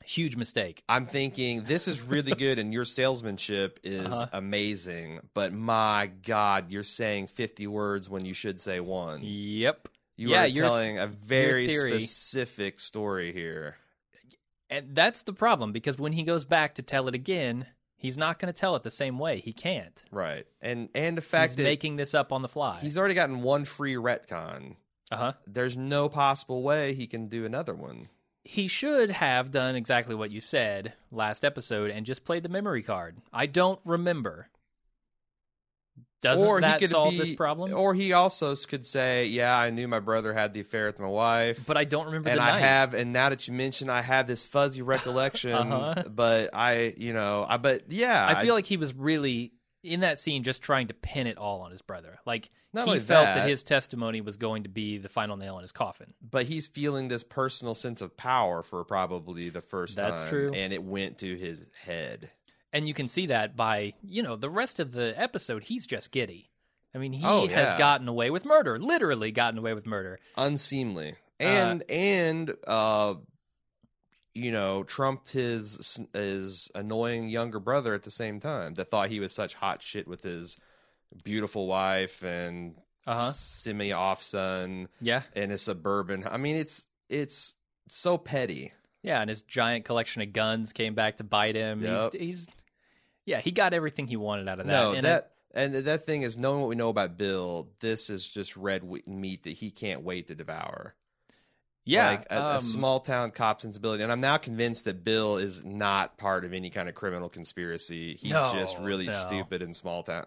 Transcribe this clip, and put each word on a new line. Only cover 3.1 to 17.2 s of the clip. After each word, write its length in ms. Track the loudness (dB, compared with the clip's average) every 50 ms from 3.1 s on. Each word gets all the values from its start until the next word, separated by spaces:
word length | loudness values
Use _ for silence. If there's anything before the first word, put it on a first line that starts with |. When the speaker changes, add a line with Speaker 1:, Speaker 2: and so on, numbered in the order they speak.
| 2 0 -2 -6 -6 -6 -4 -2 0 0 0 -2 -4 -8 -8
Speaker 2:
is 220 | -6 -4 -4 -4
Speaker 1:
Uh-huh. 200 | -2 -2 -4 -4 -4 -6
Speaker 2:
amazing, 880 | -6 -4 -2 0 0 0 0 -2 -4 -6 -8 -8 -8 -10 -10 -12 -14 -16 -6 -2
but 180 | -2 -2 0 -2
my 580 | -4 -2 0 2 4 4 4 4 2 2 0 -4 -8 -4
God, 460 | 0 2 4 4 4 4 2 0 -2 -6
you're 100 | -8 -6
saying 440 | -6 -4 -2 -2 -2 -2 -2 -4 -6
fifty 380 | -6 -6 -6 -6 -6 -8 -8
words 420 | -6 -4 -2 -2 -2 -2 -4 -4 -6
when 160 | -8 -8 -6
you 100 | -8 -8
should 260 | -6 -6 -6 -8 -6
say 200 | -6 -6 -4 -4
one." 400 | -4 -4 -4 -4 -4 -6 -8 -8 -8
Speaker 1:
Yep. 680 | -8 -8 -6 -6 -4 -2 2 2 2 2 0 -6 -20 _ _ _ _ _ -6 0
Speaker 2:
You 80 | 4
Speaker 1:
Yeah, 120 | 6 6 6
Speaker 2:
are 40 |
Speaker 1:
your 160 | 6 4 4 4
th-, 60 | 4
Speaker 2:
telling 280 | 4 4 2 0 0 -2
a 40 | -4
Speaker 1:
your 40 | -4
Speaker 2:
very 580 | -6 -10 -4 2 4 4 6 6 4 4 4 2
Speaker 1:
theory 320 | 2 2 2 2 0 0
Speaker 2:
specific 800 | 0 -2 -2 -2 -2 -2 -2 -2 -4 -4 -4 -4 -4 -4 -4 -6
story 520 | -8 -6 -4 -4 -4 -2 -2 -2 -2 -4 -6
here. 440 | -6 -6 -6 -6 -8 -8 -10 -12 -14 _ _ _ _ _ _ _ _ _ _ -20 _ _ _ _ _ _ -8
Speaker 1:
And 240 | -8 -8 -8 0 4
that's 280 | 6 6 6 4 0 -6
the 100 | -8 -2
problem, 400 | 2 4 4 4 4 2 -2 -4
because 260 | -2 -2 -2 -2 0
when 140 | -2 -2 -2
he 100 | -2 0
goes 220 | 0 0 0 2
back 320 | 4 4 6 6 4 0
to 60 | -6 -6
tell 260 | -2 0 0 0 0
it 60 | -2
again, 520 | -4